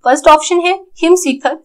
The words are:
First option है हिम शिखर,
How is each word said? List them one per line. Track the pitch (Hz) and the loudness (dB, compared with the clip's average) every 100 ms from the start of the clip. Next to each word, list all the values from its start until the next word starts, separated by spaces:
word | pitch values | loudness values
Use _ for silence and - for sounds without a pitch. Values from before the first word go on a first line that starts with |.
| 240 | -2
First | 277 320 | 0 2
option | 311 - 349 | 2 2 -2
है | 349 381 - - | -2 -6 -10 -6
हिम | 330 359 | 0 0
शिखर, | 277 269 262 320 | 0 -6 -6 -8